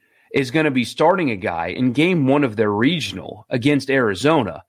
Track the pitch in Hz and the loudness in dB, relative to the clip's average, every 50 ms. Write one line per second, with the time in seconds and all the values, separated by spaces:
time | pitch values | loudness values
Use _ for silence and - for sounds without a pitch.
0 | _ _ _ _ _ _ - - 135 120 117 160 156 151 135 131 117 117 - - | _ _ _ _ _ _ -2 -2 -2 0 0 0 2 2 2 0 -2 -2 0 2
1 | 151 160 190 190 170 135 110 92 95 101 87 82 85 87 90 104 127 127 117 139 | 2 4 4 2 0 -2 -4 -4 -4 -6 -4 -4 -4 -6 -4 -2 0 0 2 2
2 | 156 180 185 165 135 131 135 147 147 123 104 107 110 104 104 104 117 147 180 160 | 2 2 2 2 2 2 2 2 2 0 0 0 0 0 2 2 2 2 0 0
3 | 117 98 90 95 71 - - - - - - 127 113 143 147 139 135 - 139 135 | -4 -6 -10 -10 -12 -14 -14 -16 -10 -6 -6 -2 0 2 2 2 0 0 0 0
4 | 123 107 98 90 110 147 160 151 113 92 78 71 - | 2 0 0 0 2 2 2 2 0 -2 -6 -10 -16